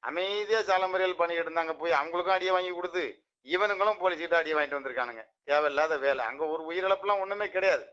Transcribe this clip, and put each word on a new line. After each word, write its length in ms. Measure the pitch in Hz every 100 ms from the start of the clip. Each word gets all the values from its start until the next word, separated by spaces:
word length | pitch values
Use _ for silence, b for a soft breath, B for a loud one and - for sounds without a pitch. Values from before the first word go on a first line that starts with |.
அமைதியா 580 | - 156 190 208 208 226 196
சாலை 200 | 190 185
மறியல் 260 | 185 185 180
பண்ணிக்கிட்டு 300 | 170 170 165
இருந்தாங்க, 240 | 165 160 156
போய் 160 | 165 151
அவங்களுக்கும் 380 | 151 170 180 190
அடியை 180 | 185 185
வாங்கி 160 | 180 175
கொடுத்து 260 | 175 170 143 95 _ _ 127
இவனுங்களும் 540 | 175 202 196 208 202
போலீஸ் 200 | 185 165
கிட்ட 140 | 170 170
அடியை 200 | 156 156
வாங்கிட்டு 220 | 143 143
வந்திருக்கானுங்க. 460 | 135 127 120 113 110 _ -
தேவையில்லாத 480 | 147 151 143 156 156 135
வேலை. 160 | 131 117
அங்க 120 | 135 156
ஒரு 100 | 160 160
உயிரிழப்புலாம் 520 | 175 185 196 196 202 190
ஒண்ணுமே 240 | 202 208 185
கிடையாது 280 | 190 151 -